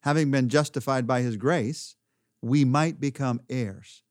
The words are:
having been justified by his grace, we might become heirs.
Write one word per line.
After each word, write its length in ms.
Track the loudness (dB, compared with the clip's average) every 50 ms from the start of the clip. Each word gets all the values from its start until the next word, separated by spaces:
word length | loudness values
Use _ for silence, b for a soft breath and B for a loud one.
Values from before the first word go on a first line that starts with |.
having 300 | _ 2 2 2 2 2 2
been 160 | 2 2 4
justified 580 | 4 2 2 2 -2 -6 -4 -2 -2 -2 0
by 160 | 0 0 0 0
his 140 | -2 -4
grace, 580 | -2 -2 0 0 0 0 -2 -4 -8 -12 -18 -20 _ _ _ _ _ _ _ _ _ -4
we 220 | 0 2 4 4
might 360 | 4 4 2 2 0 -2 -4
become 400 | -6 -6 -4 -4 -4 -2 -2 -4 -6 _
heirs. 540 | -6 -4 -4 -6 -6 -10 -16 -20 -20 -20 _ _